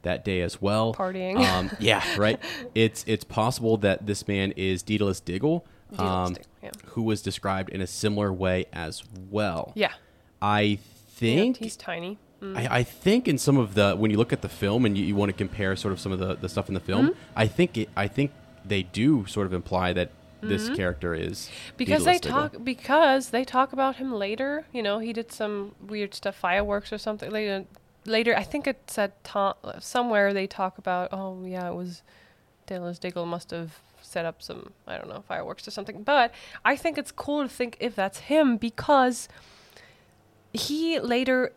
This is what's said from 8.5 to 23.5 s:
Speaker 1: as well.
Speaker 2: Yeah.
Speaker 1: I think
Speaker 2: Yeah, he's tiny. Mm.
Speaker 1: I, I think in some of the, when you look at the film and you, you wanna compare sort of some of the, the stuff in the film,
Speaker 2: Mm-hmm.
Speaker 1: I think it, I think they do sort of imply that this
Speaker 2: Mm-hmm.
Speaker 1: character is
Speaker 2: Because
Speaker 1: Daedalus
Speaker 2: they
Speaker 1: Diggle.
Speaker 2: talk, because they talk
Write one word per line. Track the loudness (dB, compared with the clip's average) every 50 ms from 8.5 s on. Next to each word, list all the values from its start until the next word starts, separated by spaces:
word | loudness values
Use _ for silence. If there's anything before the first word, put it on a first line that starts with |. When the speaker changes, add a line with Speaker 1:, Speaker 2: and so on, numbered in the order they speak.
| 2 0 0 -4 -6
Speaker 1:
as | -8 -8 -8 -8 -10 -14 -16 -16 -18 -14 -6
well. | -2 -2 -2 0 -2 -4 -6 -6 -2
Speaker 2:
Yeah. | -2 -2 -2 -2 -6 -20 _ _ _ _ _ _ _
Speaker 1:
I | 0 2 4 4 4 4 2 0 -4 -14 -20 -20 -20 -20
think | -8 0 2 2 4 4 4 2 2 -2
Speaker 2:
Yeah, | -4
he's | -10 -10
tiny. | -10 -10 -10 -8 -8 -8 -10 -12 -14 _ _ _ _
Mm. | -12 -8 -6
Speaker 1:
I, | -4 -2 0 2 0
I | 0
think | 0 -4 0 2 4 4 4 4 2
in | 0
some | 2 4 4 6 6
of | 4 4 4
the, | 6 6 6 6
when | 4 4 4
you | 6
look | 4 4 2 2
at | -4
the | -4 -8
film | -6 0 0 2 4 4 4
and | 4 4
you, | 2 2
you | 2 2
wanna | 2 2 2 2
compare | 0 -4 -4 -2 -2 0 0 0
sort | 0 -2 -4 -4
of | -2
some | -2 -4 -2
of | -2
the, | -2 -2 -2
the | -4 -4 -4
stuff | -4 -4 -4 -2
in | -4
the | -4
film, | -2 0 2 4 4 4
Speaker 2:
Mm-hmm. | 2 0 -8 -12 0
Speaker 1:
I | 0 0
think | 0 4 2 2 2 2
it, | -4 -4 -4 -2
I | -2 -2 -2
think | 0 0 0 0 -2 -8 -20 -20 -20 -18 -6
they | -2 0 0 0
do | -2 0 2 4 4 4 4 2
sort | -2 -2 -2 -2
of | 0 0
imply | -4 -4 0 0 2 2 2 2
that | 2 0 -2 -4 -18 -20 -20 -18 -12
this | -4 -2 -2 -2 0
Speaker 2:
Mm-hmm. | -2 -2
Speaker 1:
character | 0 0 -2 -2 -2 -2 -4 -2
is | -2 -4 -4 -6 -8 -12 -14 -14 -16 -16 -18 -8
Speaker 2:
Because | -6 0 2 2 4 4
Speaker 1:
Daedalus | 4 2 2
Speaker 2:
they | 2 0
Speaker 1:
Diggle. | 0 0 0 -2
Speaker 2:
talk, | -4 -8 -6
because | -6 -6 -6 -2 2 4 6 6 6 6 4 2 0
they | -2 -2 -2
talk | 0